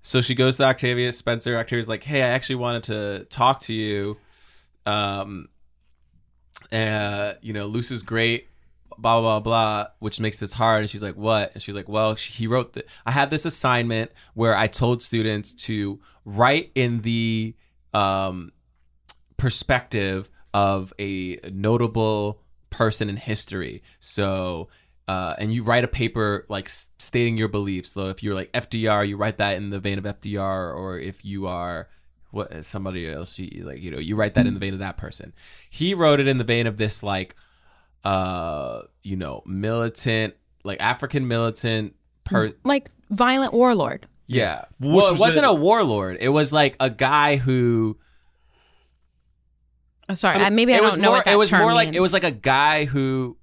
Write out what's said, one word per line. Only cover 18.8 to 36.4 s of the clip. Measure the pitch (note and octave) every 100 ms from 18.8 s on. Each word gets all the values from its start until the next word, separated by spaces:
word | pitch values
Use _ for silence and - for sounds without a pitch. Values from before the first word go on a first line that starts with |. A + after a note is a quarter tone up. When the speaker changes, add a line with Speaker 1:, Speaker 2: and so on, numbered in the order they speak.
| _ _ - - _ -
Speaker 1:
perspective | B2+ - - B2+ - A2+ G2 F#2+ F#2+ _ -
of | G2+ G2+ G2 F#2+ -
a | G2+ F#2+ F#2 F2 F2+
notable | F#2+ G#2 A#2 A#2 A2+ A2 G#2+ G#2 G#2 _ _ _
person | - A2+ - G#2+
in | G2+
history. | - G#2+ - F#2+ C#2+ - _ _
So, | - - G2 F#2+ F#2 E2+ F2 _ _ _ -
uh, | F#2+ F2+ -
and | G#2+
you | A#2
write | A2 A#2+
a | A#2+
paper, | - A2+ A#2 G#2 G2+ -
like, | G2+ -
s-, | - - _
stating | - A#2+ A#2 A2+
your | A2
beliefs. | G#2 G2 F#2 -
So | G2 F#2+
if | F#2+
you're, | G2+ F#2+
like, | -
F | A#2+ -
D | A2+ A2
R, | G#2 G2+
you | G2+
write | G#2 G2
that | G2+ F#2+
in | G2+
the | G2
vein | G2 G2
of | G2+
F | G2+
D | G#2 G2+
R, | G2 F#2+ F2
or | D2 F#2+ F2+
if | E2+ F#2
you | G2 G2 F#2+
are | F2+ F2 E2+ E2+ - _ _ -
what, | G2+ G2+ D#2+ -
somebody | G2+ F#2+ F#2 D#2+
else, | D2+ F2 -
you, | F#2 E2
like, | E2+ C2+
you | F2
know, | C2+
you | D#2+ G#2+
write | G#2
that | C3+ B2
in |
the | G2
vein | G2
of | F#2+
that | G2 -
person." | - - - - - - -
He | - E3+
wrote | G3 D#3+ C#3+
it | C#3
in |
the | C3